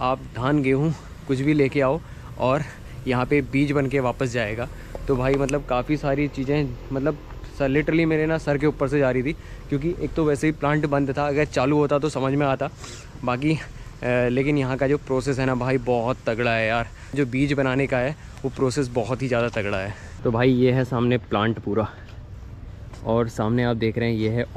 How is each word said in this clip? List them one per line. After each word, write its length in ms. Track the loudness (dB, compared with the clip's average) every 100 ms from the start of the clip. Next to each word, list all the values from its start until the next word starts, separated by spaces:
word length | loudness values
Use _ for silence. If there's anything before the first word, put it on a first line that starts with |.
आप 180 | -2 -2 -4 -2
धान 260 | 2 2
गेहूँ 340 | 4 2 2 -2 -8 -10 -4
कुछ 120 | 0
भी 140 | 2
लेके 280 | 4 4 4
आओ 200 | 2 0 -4 -14 -12 -2
और 240 | 2 2 -2 -10 -14 -8 0
यहाँ 180 | 0 2
पे 160 | 2
बीज 300 | 2 0 2
बन 160 | 2 2
के 120 | 0
वापस 280 | 0 0 -2
जाएगा। 420 | -2 -2 -4 -6 -10 -12 -8 0
तो 80 | 2
भाई 200 | 2 2
मतलब 300 | 2 0 0
काफ़ी 320 | -2 0 -2
सारी 300 | 0 0 0
चीज़ें 500 | -2 0 0 0 -4 -6
मतलब 240 | -2 -2 -2 -8 -14 -10 -2
सर, 120 | 2
literally 360 | 2 4 4 4
मेरे 200 | 2 2
ना 120 | 0
सर 200 | 0 2
के 100 | 2
ऊपर 200 | 2 0
से 120 | 4
जा 120 | 4
रही 120 | 2
थी, 100 | 0 -4 -10 -12 -4
क्योंकि 260 | -2 -2 -2
एक 140 | -2
तो 120 | 0 2
वैसे 220 | 2 0
ही 60 |
plant 320 | 2 2 2 2
बंद 320 | 2 0 0
था, 100 | 0
अगर 180 | 2 0
चालू 320 | 2 2 4
होता 220 | 4 2
तो 100 | 0
समझ 240 | 0 0
में 140 | 2 2
आता। 220 | 0 -4 -8 -16 -16 -16 -6
बाकी, 320 | -4 0 0 -2
अ, 40 | -4 -14 -14 -6 0
लेकिन 520 | 2 2 2 2 2
यहाँ 200 | 0 0
का 100 | 0
जो 100 | 0
process 420 | 0 -2 0 0
है 60 | 0
ना 100 | 0
भाई, 220 | 0 0
बहुत 400 | 2 0 0 -2 -2
तगड़ा 260 | 0 0
है 160 | 2 2
यार। 200 | 0 -2 -10 -6 -2
जो 100 | 0
बीज 280 | 2 0
बनाने 340 | 2 2 2 2
का 100 | 0
है, 180 | 0 -4 -12 -8
वो 60 | -6
process 380 | 0 0 2 0
बहुत 340 | 0 -2 -2
ही 60 | 0
ज़्यादा 220 | 2 2
तगड़ा 280 | 0 -2 -2
है। 160 | -4 -8 -12 -4
तो 80 | 0
भाई 200 | 4 4
ये 200 | 6 4
है 140 | 4 2
सामने 320 | 2 2 2
plant 420 | 2 2 2 0
पूरा, 300 | 0 0 0 -4 -16 -16 -14 -14 -14 -14 -14 -14 -14 -8 0
और 240 | 0 0
सामने 340 | 0 0 2
आप 120 | 2 2
देख 220 | 0 0
रहे 140 | 0
हैं 60 | 0
ये 120 | 0
है 160 | 0 -2